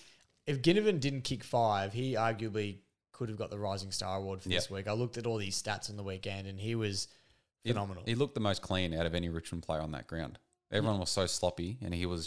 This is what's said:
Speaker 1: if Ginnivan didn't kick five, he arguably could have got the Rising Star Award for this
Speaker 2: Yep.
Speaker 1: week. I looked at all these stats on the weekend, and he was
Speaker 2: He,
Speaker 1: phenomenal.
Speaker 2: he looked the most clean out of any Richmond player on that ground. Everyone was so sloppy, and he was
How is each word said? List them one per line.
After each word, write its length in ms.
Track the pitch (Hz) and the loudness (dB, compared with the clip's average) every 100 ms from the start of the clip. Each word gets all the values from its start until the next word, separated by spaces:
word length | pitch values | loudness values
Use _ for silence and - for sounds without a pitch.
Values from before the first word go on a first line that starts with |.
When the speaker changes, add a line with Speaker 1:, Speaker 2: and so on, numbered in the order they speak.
| - - _ _ - | -20 -20 _ _ -4
Speaker 1:
if 160 | 139 | 2
Ginnivan 380 | 123 190 214 180 | 6 6 6 4
didn't 220 | 135 139 | 2 0
kick 220 | - 120 | -2 -4
five, 480 | - 123 113 101 98 | 0 4 6 4 2
he 220 | 110 131 | 0 0
arguably 640 | 117 113 110 110 104 104 98 _ _ _ | 2 2 2 -2 -2 -2 -4 _ _ _
could 160 | - 120 | -8 -6
have 100 | 107 | -4
got 120 | 104 | -6
the 80 | 101 | -4
Rising 320 | 101 98 95 | -2 -2 -4
Star 260 | 90 98 95 | -4 -2 -2
Award 240 | 98 95 | -2 -4
for 60 | 92 | 2
this 160 | 90 | 2
Speaker 2:
Yep. 60 | 87 | 2
Speaker 1:
week. 180 | 95 98 | -2 -2
I 40 | |
looked 260 | 107 123 117 | 0 0 -2
at 80 | 117 | -2
all 100 | 113 | 0
these 240 | 98 95 | 0 -2
stats 300 | - 101 - | -2 -4 -4
on 60 | 104 | -8
the 60 | |
weekend, 420 | 98 95 95 98 98 | -6 -6 -6 -6 -6
and 100 | 98 | -6
he 160 | 107 | -2
was 340 | 113 107 95 - - _ _ _ _ | 0 0 -2 -6 -10 _ _ _ _
Speaker 2:
He, 80 | 113 | -2
Speaker 1:
phenomenal. 320 | 113 101 92 104 | 0 0 -4 -2
Speaker 2:
he 80 | |
looked 200 | 117 139 | 0 0
the 60 | - | 2
most 220 | 107 95 | 2 2
clean 320 | - 92 90 | 0 2 2
out 120 | 80 85 | 2 2
of 80 | |
any 140 | 85 87 | 0 -2
Richmond 340 | 82 - 85 | -4 -4 -6
player 180 | - 78 | -2 -2
on 100 | 78 | -2
that 140 | 76 - | -6 -6
ground. 300 | 82 71 - _ _ - | -6 -6 -8 _ _ -2
Everyone 260 | 101 110 101 | 0 2 2
was 120 | 90 | 0
so 160 | - 90 | 2 2
sloppy, 520 | - 90 - 87 123 | 2 0 0 -4 -4
and 120 | 98 | -4
he 120 | 87 87 | -2 0
was 200 | 87 | -2